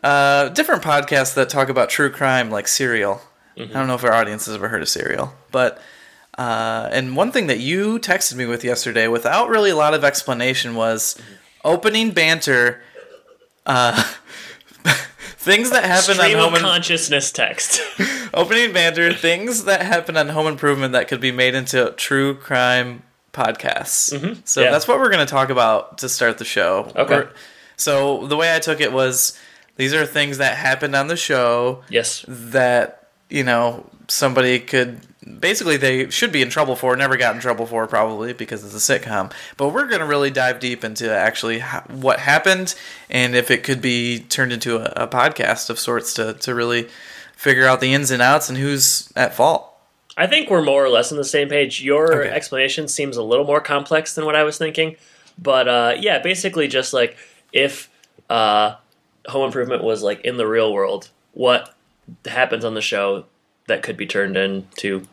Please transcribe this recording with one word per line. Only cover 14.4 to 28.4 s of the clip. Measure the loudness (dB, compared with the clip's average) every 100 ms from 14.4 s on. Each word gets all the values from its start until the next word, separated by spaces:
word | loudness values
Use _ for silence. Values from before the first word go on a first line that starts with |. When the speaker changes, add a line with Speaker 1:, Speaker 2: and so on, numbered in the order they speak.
| -18 -20 _ -6 -2 -2 -4 -16 -18 -6
Speaker 1:
things | 2 2 4
that | 2
happen | 2 2 4 4
Speaker 2:
Stream | 4 4
Speaker 1:
on |
Speaker 2:
of | 4
Speaker 1:
Home | 2
Im- |
Speaker 2:
consciousness | 2 0 0 -2 0 -2 -2
text. | -2 -4 -4 -2 -2 -4
<laughs> | -4 -4 -4 -4
Speaker 1:
Opening | -2 2 2 2
banter, | 2 2 2 0
things | 2 0 0 -2 -4
that | 0 0
happen | 2 -2 0 0
on | 0
Home | 0 -2
Improvement | 0 0 0 0
that | 0 -2
could | -2
be | -2
made | 2 2
into | 0 0 0 0 -2
true | -2 0 0
crime | -2 -2 2 4 2 0 -8 -20 _ _
podcasts. | -4 -2 -2 -2 -4 -2 -2 -2 -4
Speaker 2:
Mm-hmm. | -8 -6 -2
Speaker 1:
So | 2
Speaker 2:
Yeah. | 4
Speaker 1:
that's | 2 2
what | 2
we're | 4
gonna | 2 2
talk | 0 2
about | 2 4 2 -2 -10
to | -6
start | 0 0 0
the | -4
show. | 0 2 0 -2 -2
Speaker 2:
Okay. | 2 0
Speaker 1:
We're, | -2 -12 -20 -20 -16 -6
so | 0 0 0 -2 -2
the |
way | 0